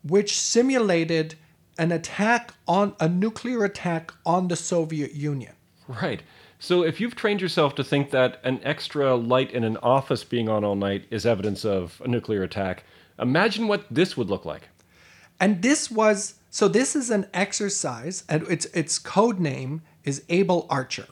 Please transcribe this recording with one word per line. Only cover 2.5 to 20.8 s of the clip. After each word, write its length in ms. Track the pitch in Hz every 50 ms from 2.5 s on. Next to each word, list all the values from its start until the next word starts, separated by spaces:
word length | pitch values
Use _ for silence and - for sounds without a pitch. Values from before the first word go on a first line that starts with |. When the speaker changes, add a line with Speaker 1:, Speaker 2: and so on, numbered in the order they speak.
| - _ _
Speaker 1:
on, 280 | - 175 190 202 202 196 _
a 100 | 160 165
nuclear 560 | 175 180 196 226 220 - - 240 254 233 202
attack 460 | 196 202 - - 180 170 160 160 - - _ _
on 240 | 170 170 185 190 180
the 80 | 170
Soviet 560 | 160 - - 185 170 165 156 160 151 143 131
Union. 400 | - 147 143 147 143 135 117 - - _ _ _ _ _ _
Speaker 2:
Right. 360 | - 123 110 190 160 113 - - - - - - - _ _
So 240 | - - 180 180
if 180 | 175 165 151 -
you've 140 | 208 240 -
trained 280 | - - 214 208 202
yourself 320 | 185 170 - - 151 139 131
to 100 | - 135
think 260 | - 151 143 139 -
that 300 | - 131 127 127 123 -
an 180 | - 127 131 120 -
extra 500 | 131 156 - - - - 147 139 135 127
light 380 | 120 117 117 127 131 135 -
in 100 | - 127
an 140 | 113 110 110 -
office 460 | - 120 127 139 131 - 139 117 -
being 240 | - - 120 113 110
on 160 | 110 104 104
all 120 | 104 101
night 280 | 98 98 98 98 101 - -
is 160 | 113 107 101
evidence 380 | 117 117 95 95 107 98 92 -
of 360 | 110 98 95 90 82 - -
a 60 | - 127
nuclear 340 | 123 117 101 - 110 101
attack, 420 | 92 85 - 101 98 95 92 - - _ - - - _ _ -
imagine 500 | 120 123 135 165 202 233 196 214 233 214
what 160 | 208 208 - -
this 260 | 120 135 180 185 -
would 140 | - 117 92
look 140 | 98 90 -
like. 240 | 82 76 - - - _ _ _ _ _ _ _ - - _ _ _ _ _
Speaker 1:
And 220 | 180 202 208 170
this 280 | 180 254 294 302 - -
was, 440 | 233 220 220 214 214 196 202 - - _ _ _
so 180 | - - 214
this 300 | 196 170 220 262 269 -
is 140 | 302 254 226
an 180 | 226 202 190 - -
exercise, 880 | 180 196 196 - - 214 196 190 - - 143 123 113 120 160 185 - - -
and 140 | 156 156 160 -
its, 160 | - - -
its 320 | - - 175 151 147 - -
code 400 | - - - 190 214 240 220 185
name 440 | 175 143 131 135 131 131 147 160 - _ _ _
is 220 | _ 143 139 143 - -
Able 380 | 170 180 196 170 185 170 - -
Archer. 380 | 143 135